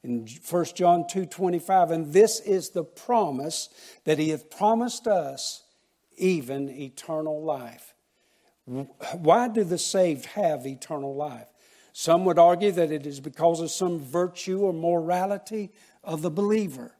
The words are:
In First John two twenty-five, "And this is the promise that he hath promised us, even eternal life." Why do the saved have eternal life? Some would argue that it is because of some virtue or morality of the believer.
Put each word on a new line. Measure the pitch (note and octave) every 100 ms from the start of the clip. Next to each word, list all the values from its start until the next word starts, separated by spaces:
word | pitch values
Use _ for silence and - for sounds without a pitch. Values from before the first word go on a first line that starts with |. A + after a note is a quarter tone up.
In | B2 A#2+ A2
First | A#2+ - F3 E3 -
John | F3+ F3 E3+
two | F#3+ F3+
twenty-five, | - F#3 F3 - F#3+ E3+
"And | E3 D3
this | E3+ G#3+ -
is | - F#3+ -
the | F3
promise | D#3 - - A#3+ F3+ C3 D3 D#3+ - - - -
that | - D3+
he | D#3
hath | D#3 -
promised | - G#3 A3+ A#3+ - A3+
us, | F#3+ C#3 C#3 - - _ _ _ _ _ -
even | F#3 F3 B2 C#3 C#3
eternal | C3 C3+ - - D#3 D#3 D3+
life." | D#3 C#3 A#2+ A2+ - _ _ _ _ _ _ _
Why | - B2+ C#3 - - F3 D#3 G3+ B3
do | A3
the | F3+ F3+
saved | - G3 F3+ C#3 -
have | G#3 F3+ C#3+ C3+
eternal | C3+ - D3+ C#3
life? | C#3 D3 A#2+ - _ _ _ _
Some | - - E3+
would | F#3 E3+
argue | E3+ F3 G#3
that | F3 D#3+
it | D#3
is | C#3+ C#3
because | C#3+ - E3+ E3
of | E3
some | - F#3 E3+
virtue | C3+ F3 F3+ F3 - F#3
or | G3+
morality | E3 E3+ F3 D#3+ F3+ F#3+ G3+ - A3 G3 _ _ _
of | - D#3+
the | E3
believer. | D#3 G3+ A3 G#3 - A#3+ _